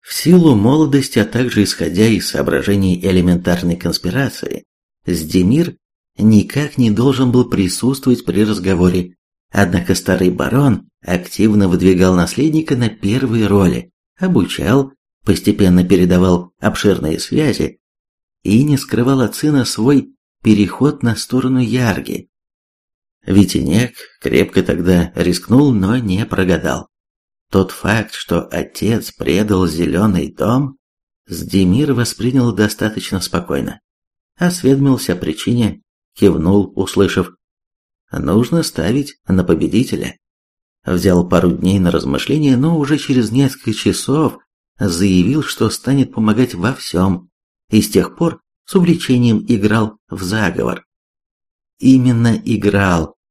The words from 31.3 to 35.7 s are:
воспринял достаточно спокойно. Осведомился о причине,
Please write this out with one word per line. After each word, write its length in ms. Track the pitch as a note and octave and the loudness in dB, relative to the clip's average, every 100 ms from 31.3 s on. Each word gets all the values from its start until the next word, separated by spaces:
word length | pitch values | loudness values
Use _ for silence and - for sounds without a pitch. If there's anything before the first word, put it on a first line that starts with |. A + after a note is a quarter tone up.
| E2+ - G2 F#2 G#2 D3+ | -12 -4 0 2 2 0
воспринял 580 | A#2+ A#2 - A#2 C3+ A#2+ | 0 -2 -4 -2 0 0
достаточно 680 | G2 G#2+ - A2 G#2+ - F#2+ | 0 -2 0 -6 -6 -8 -8
спокойно. 600 | - F2 F2 C#2 A#1+ - _ _ _ _ _ _ | -4 -8 -4 -6 -6 -12 _ _ _ _ _ _
Осведомился 800 | F3 F3 B2+ C#3 C#3 C3 - | -4 0 0 2 2 0 -2
о 20 | - | -4
причине, 680 | - D#2 - A#2+ G#2+ | -4 -6 -2 0 0